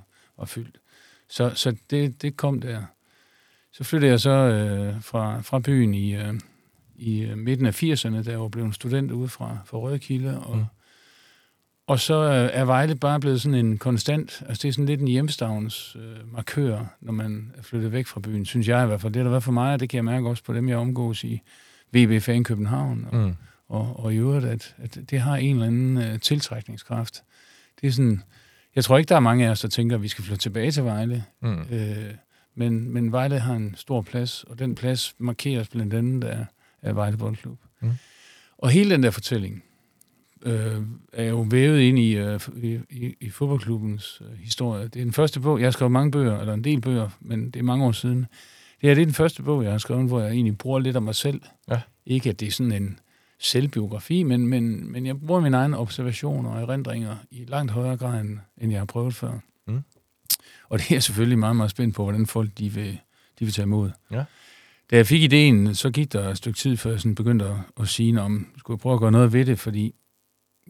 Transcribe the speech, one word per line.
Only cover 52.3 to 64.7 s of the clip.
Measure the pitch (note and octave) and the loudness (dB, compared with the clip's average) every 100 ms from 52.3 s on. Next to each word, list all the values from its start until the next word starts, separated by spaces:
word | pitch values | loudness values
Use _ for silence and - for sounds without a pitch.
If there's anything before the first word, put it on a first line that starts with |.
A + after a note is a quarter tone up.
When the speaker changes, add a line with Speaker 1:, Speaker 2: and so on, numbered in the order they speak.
| G2 | -4
Speaker 1:
det | G#2+ | -4
er | |
sådan | G2 B2+ | -2 -2
en | G#2 G2 G2 _ _ _ - | -2 -4 -8 _ _ _ -8
selvbiografi, | - B2 C#3 A#2+ G#2 G#2 - F3 | -2 0 0 -2 -4 -6 -2 0
men, | D#3+ B2 A#2+ | 2 2 2
men, | B2+ A#2 G#2+ - | 0 0 -4 -8
men | B2 C3 | -8 -6
jeg | C#3 | -6
bruger | D3+ F3+ | 0 2
mine | D3+ C3 | 4 2
egne | C#3 D3 | 2 0
observationer | A#2 - B2 A2 D3 C#3+ A#2 | -4 -4 -6 -4 -4 -4 -4
og | A2 | -6
erindringer | A#2 C3+ B2+ A2+ A2+ A2 - | -4 -6 -6 -6 -8 -10 -14
i | B2+ B2 | -18 -8
langt | C#3 C#3 | -4 -2
højere | A2+ B2+ B2 | -2 -2 -4
grad, | B2 A#2 | -4 -4
end, | G#2 G#2 G2+ - | -6 -8 -14 -6
end | A2+ | -2
jeg | G#2 | -2
har | G2+ | -2
prøvet | A#2 B2 A#2 | -4 -4 -4
før. | A#2 A#2 - _ - | -8 -10 -14 _ -6
Speaker 2:
Mm. | A#2+ C#3+ _ _ _ - - - - - | -6 -6 _ _ _ -6 -6 -8 -20 -4
Speaker 1:
Og | A2 | -2
det | - | 2
er | E3 | 2
jeg | |
selvfølgelig | - G2+ A#2 A#2+ | 2 0 2 4
meget, | A2 A#2 | 2 2
meget | G#2+ | 0
spændt | - A#2+ G#2 | 0 -2 0
på, | |
hvordan | G2+ G#2 A2 | -2 0 0
folk | A#2 G#2+ G2 | -2 -4 -4
de | G#2 | -6
vil, | G2+ G2+ G2 _ _ _ - | -6 -8 -10 _ _ _ -8
de | A2+ | -4
vil | |
tage | G#2 | -2
imod. | G2+ G#2 G2 - - | 0 0 0 -4 -10
Speaker 2:
Ja. | A2 C#3+ _ - - _ | -8 -8 _ -20 -20 _